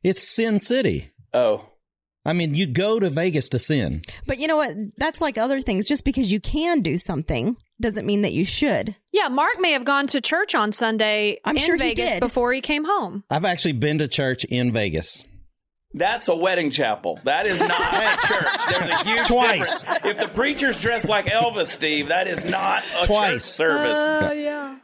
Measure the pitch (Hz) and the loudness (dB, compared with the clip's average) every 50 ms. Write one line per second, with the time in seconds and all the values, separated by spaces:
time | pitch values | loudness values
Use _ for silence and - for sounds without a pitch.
0 | - 175 190 - - - - - 226 226 214 208 - - 240 262 247 143 87 71 | 2 0 0 0 0 -2 0 0 2 2 2 2 2 2 2 2 2 2 0 -2
1 | - - _ _ - _ - 120 123 113 107 - - - _ _ _ _ _ _ | -6 -8 _ _ -18 _ 2 2 4 4 2 0 -4 -16 _ _ _ _ _ _
2 | _ _ _ _ _ - 160 175 170 156 143 156 196 156 120 139 190 208 220 226 | _ _ _ _ _ -2 0 0 0 0 0 0 0 0 0 0 2 2 2 2
3 | 196 175 139 156 170 185 160 151 127 - - 123 - - 156 139 104 73 - 78 | 2 0 0 0 0 2 0 0 -2 0 0 0 0 2 2 0 0 0 -4 -4
4 | - - - - - - 262 240 294 311 320 302 302 240 156 202 214 202 - - | -8 -10 -14 -12 -6 -6 -4 -2 0 0 2 2 0 0 -2 -8 -10 -10 -6 -4
5 | 277 320 320 - 330 302 - 220 220 254 277 269 262 - 202 185 208 - 294 269 | -4 -2 -2 -2 -2 -2 0 0 0 0 0 -2 0 0 0 0 0 0 -2 0
6 | - - - - 262 190 196 214 - - - 302 320 349 349 302 190 165 131 180 | 0 -2 0 0 0 2 0 0 0 -2 -2 0 0 2 2 2 2 0 0 -2
7 | - - 180 143 160 - 160 120 117 202 240 - - _ _ _ 220 233 196 214 | -2 -2 -4 -4 -2 -2 -2 0 0 -2 -4 -4 -10 _ _ _ -4 -2 -2 -2
8 | - 202 202 202 202 170 - 139 185 185 - - 302 294 202 123 95 220 196 _ | -2 0 2 2 2 0 2 0 0 0 0 0 2 2 2 0 -2 -4 -8 _
9 | _ _ - 403 392 294 247 269 302 370 480 - 370 349 302 269 247 269 285 277 | _ _ 0 0 0 2 2 2 2 2 2 2 2 2 2 2 2 2 2 2
10 | 277 277 - 277 220 - 311 339 415 403 - 285 214 208 208 - 240 226 220 214 | 2 2 0 0 0 0 0 0 0 0 2 0 2 0 0 0 0 0 2 2
11 | 214 214 214 214 214 208 196 - _ - 302 285 285 339 330 - 269 240 226 - | 2 2 2 2 2 0 -2 -2 _ -2 0 0 2 2 2 2 2 0 0 0
12 | - 339 226 - 254 233 - 254 240 240 247 262 254 - 302 294 302 320 415 392 | 0 0 0 0 0 0 0 0 2 2 0 -2 -2 -2 -2 -2 0 0 0 0
13 | 254 180 180 202 - _ 131 151 175 190 175 170 - 175 147 117 120 147 151 156 | -2 -4 -8 -10 -6 _ -2 0 0 0 0 0 0 -2 0 0 0 0 2 0
14 | 151 131 - - 139 131 127 123 - - 123 123 123 123 110 113 107 98 76 80 | 0 -2 0 0 0 0 0 -2 -2 -2 0 0 0 2 2 2 0 0 0 0
15 | - - - - - - - - - - _ _ _ _ _ _ _ _ - 143 | -2 -2 -4 -4 -8 -14 -20 -20 -20 -20 _ _ _ _ _ _ _ _ -4 -2
16 | 170 196 226 240 - - 175 170 170 190 185 175 165 147 123 143 139 113 104 101 | -2 -2 -2 -2 0 0 0 2 2 2 2 2 0 0 0 0 0 0 -2 -2
17 | - 90 78 78 - - 143 165 208 214 185 - 427 403 427 480 453 - 359 392 | -4 -6 -6 -4 -2 -2 0 0 0 0 0 0 0 0 0 0 0 0 0 0
18 | 440 427 415 440 480 415 427 571 - 403 403 - 466 440 - - - - - - | 2 2 2 2 2 0 0 0 0 -2 -2 -2 -2 0 0 -2 0 0 -2 -2
19 | - - 220 233 - - 240 247 247 233 214 185 180 175 - - - - - - | 0 0 0 0 2 2 4 4 4 4 2 0 0 0 -2 -2 -2 -4 -4 -2
20 | - 202 202 - 208 208 160 190 254 285 294 277 277 269 226 - 160 226 233 226 | -2 -2 -2 -2 -4 -4 -2 -2 0 0 0 0 0 0 0 0 -2 -2 -2 -2
21 | - 208 214 208 196 - 208 226 240 240 220 208 170 - - - 160 156 151 147 | 0 0 0 0 0 0 2 2 2 2 0 -2 -2 -2 -2 -2 -2 0 0 0
22 | 143 143 160 180 190 190 175 156 - 175 180 190 196 196 190 - - - - 170 | 0 0 0 0 0 -2 -4 -4 -4 -4 -2 0 0 0 0 0 -2 -4 -2 0
23 | 180 175 208 214 208 190 170 - - - - - 160 160 156 143 294 - - 302 | 2 2 4 4 2 2 0 -2 -2 -4 0 2 2 2 2 2 2 2 2 2
24 | 302 311 311 302 302 302 294 302 294 294 294 294 285 269 269 262 | 0 2 0 0 0 0 -2 -2 -4 -4 -4 -6 -8 -10 -12 -16